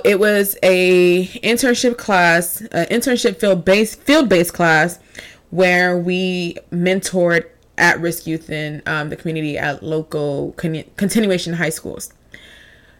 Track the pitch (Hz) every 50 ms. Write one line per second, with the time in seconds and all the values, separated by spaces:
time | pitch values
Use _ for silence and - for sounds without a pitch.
0 | - 196 208 185 214 208 208 202 202 202 - - - 185 185 180 185 180 180 180
1 | 180 180 175 180 185 185 - - - 220 233 233 269 247 240 - - 240 233 -
2 | - - 202 180 175 170 165 170 175 - - - 214 - - 170 165 - 208 240
3 | 240 269 247 240 - 226 190 - 220 202 190 180 - 190 190 208 220 214 - -
4 | - - 285 320 285 202 190 170 170 175 - - 170 165 160 156 160 175 175 -
5 | _ _ - - - - - _ _ - 165 170 185 180 180 180 180 180 180 180
6 | 175 180 180 185 185 185 180 180 175 170 - - - - - 175 175 185 185 196
7 | - - 185 185 175 170 170 170 - - _ _ _ _ - - 170 175 - -
8 | 165 170 165 - - 160 160 160 160 - 156 151 151 151 151 - - - 156 151
9 | 147 151 - - - 170 160 160 156 151 143 139 143 147 143 - - 156 156 156
10 | 156 - - 151 147 147 139 139 143 147 - - - 165 160 151 - _ - -
11 | 202 190 - 233 220 196 185 175 - 170 170 165 165 156 160 - - - - -
12 | - - _ _ _ _ - - - - - - - - - _ _ _ _